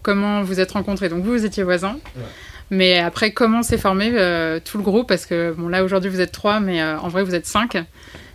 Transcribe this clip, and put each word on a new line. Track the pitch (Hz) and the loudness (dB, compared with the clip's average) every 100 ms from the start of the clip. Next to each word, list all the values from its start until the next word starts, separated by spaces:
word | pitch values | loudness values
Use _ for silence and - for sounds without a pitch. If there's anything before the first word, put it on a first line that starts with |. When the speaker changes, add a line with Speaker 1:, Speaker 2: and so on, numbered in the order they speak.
Speaker 1:
comment | - 202 208 208 | 0 0 2 0
vous | 190 185 | 0 0
êtes | 185 | 0
rencontrés ? | 208 196 196 190 | 0 -2 -2 -2
Donc | 170 | -2
vous, | 196 | 0
vous | 240 214 | 0 0
étiez | 202 | -2
voisins, | 180 180 190 285 - 131 | 0 0 -2 -6 -12 -14
Speaker 2:
Ouais. | 110 - - - - | -14 -14 -20 -20 -4
Speaker 1:
mais | 190 185 180 | 2 4 4
après, | 170 - 214 | 2 0 -2
comment | 214 233 226 | 2 2 4
s'est | 226 - | 2 0
formé, | 196 190 220 | 2 2 2
euh, | 240 180 170 160 160 | 2 2 2 0 -4
tout | - 214 | -4 -2
le | |
groupe ? | 202 208 247 | 2 2 2
Parce | 180 | 0
que, | - 170 170 165 | 0 -2 -2 -2
bon, | 170 | -2
là, | 185 | 0
aujourd'hui, | 190 196 190 | 2 2 0
vous | 185 | 0
êtes | 180 | -2
trois, | - 208 214 | 0 0 0
mais, | 196 170 | 0 0
euh, | 160 156 | -2 -2
en | 175 | -2
vrai, | 180 | -2
vous | 196 | 0
êtes | 175 - | -2 -2
cinq. | 208 233 185 170 - - - - | 0 0 -2 -6 -14 -20 -20 -20